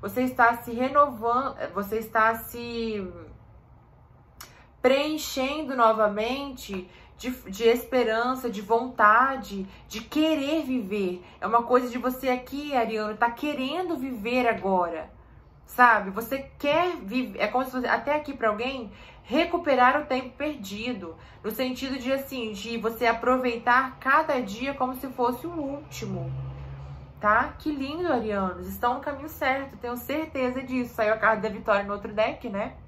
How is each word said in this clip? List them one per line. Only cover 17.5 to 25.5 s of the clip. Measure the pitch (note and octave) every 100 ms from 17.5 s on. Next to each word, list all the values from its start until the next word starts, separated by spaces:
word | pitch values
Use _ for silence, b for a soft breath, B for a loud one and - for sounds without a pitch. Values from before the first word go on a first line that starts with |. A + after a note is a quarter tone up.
| B3
se | C4
você, | B3+ A#3
até | A#3 C#4
aqui | D4 D4
pra | - A3+
alguém, | G#3 B3 C4+ G#3 B B B
recuperar | - C4+ E4 F4 D#4+ B3+ B3 D4
o | D4
tempo | B3+ B3+ -
perdido, | D4+ C4+ F#3+ G3+ A#3 G#3+ E3+ D#3+ B B
no | G#3
sentido | G#3+ B3+ B3 C4 C4
de, | B3
assim, | C4+ - C4 A3+
de | G3 A3 A#3
você | A3 A#3 A#3+
aproveitar | A3+ A#3+ B3+ B3+ A#3 A#3+ B3 C4 -
cada | C4 C#4+ D#4 C4+
dia | G#3 G#3+ C4+
como | C4+ B3+
se | C4 C4+
fosse | B3 A#3+ B3+
o | E4